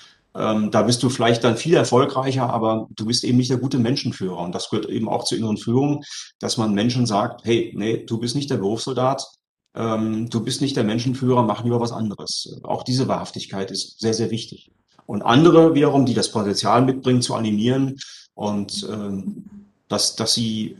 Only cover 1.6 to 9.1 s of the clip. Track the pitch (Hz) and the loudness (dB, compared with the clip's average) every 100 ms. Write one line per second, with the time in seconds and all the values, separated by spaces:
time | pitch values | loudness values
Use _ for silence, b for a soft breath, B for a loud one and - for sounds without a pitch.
1.6 | 160 175 160 123 147 131 135 131 120 117 | 2 2 4 4 4 0 -2 -2 -2 0
2.6 | 110 110 110 - 107 120 123 123 123 127 | 0 -2 -4 -8 -4 -2 2 2 2 0
3.6 | 135 135 113 139 147 - 92 87 87 90 | -2 0 0 0 -4 -4 -6 -6 -6 -6
4.6 | - 110 - 110 110 - - 117 113 104 | -4 -4 -4 -4 -2 -4 -2 -4 -2 -4
5.6 | - 120 143 147 B B B - 107 - | 0 2 2 -2 B B B -10 -6 -2
6.6 | 107 101 117 123 117 101 107 - 110 117 | 0 2 0 0 0 0 -2 -4 0 0
7.6 | - - 107 113 - 113 120 143 139 123 | 0 -4 -4 -4 -4 -6 -4 -4 -4 -2
8.6 | 95 113 - 127 127 | -2 -2 -4 0 0